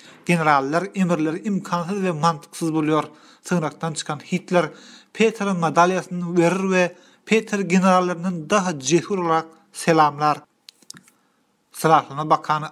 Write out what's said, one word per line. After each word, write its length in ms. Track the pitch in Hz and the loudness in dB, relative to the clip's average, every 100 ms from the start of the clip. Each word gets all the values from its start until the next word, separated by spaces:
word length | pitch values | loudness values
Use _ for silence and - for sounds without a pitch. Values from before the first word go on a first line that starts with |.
| - - - | -20 -12 -2
Generaller 580 | 175 156 143 135 165 190 196 | 0 2 2 2 -2 -2 -2
emirleri 480 | 180 165 156 175 | 0 2 0 -2
imkansız 600 | 214 190 - 175 165 202 | -4 -4 -2 -6 -4 -4
ve 80 | 190 | -4
mantıksız 640 | 151 170 160 - - 165 | 0 0 -2 -8 -8 -4
buluyor. 300 | 156 151 156 147 - - _ | -2 0 0 -2 -10 -20 _
Sığınaktan 520 | - 180 151 - 165 | -4 -2 -2 -6 -8
çıkan 260 | 151 - 143 | -8 -8 -10
Hitler 500 | - 180 - 180 156 - - - _ | -6 -8 0 0 0 -6 -20 -20 _
Peter'ın 460 | - 220 214 202 180 | 0 0 0 -4 -2
madalyasını 800 | 165 147 180 185 - 180 175 180 | 0 4 4 2 -4 -8 -2 2
verir 340 | 170 185 190 | 2 2 0
ve 240 | 185 175 - _ _ - | 2 0 -2 _ _ 0
Peter 340 | 220 214 202 | 0 0 -4
generallerinden 920 | 180 185 190 185 180 170 180 175 151 | 0 2 4 4 2 -2 -6 -8 0
daha 300 | 202 185 147 | 0 0 -4
cesur 380 | 131 170 - 196 | 0 0 0 -4
olarak 280 | 175 160 160 - _ | 0 0 -2 -12 _
selamlar. 640 | - - 160 151 147 151 143 - _ - _ _ - - _ _ _ _ _ _ | -6 0 4 4 2 -2 -2 -6 _ -20 _ _ -20 -20 _ _ _ _ _ _
Silahlana 580 | - 160 156 - 139 156 | -4 4 4 2 -6 0
bakan 320 | 151 - 151 156 | 0 0 -4 -2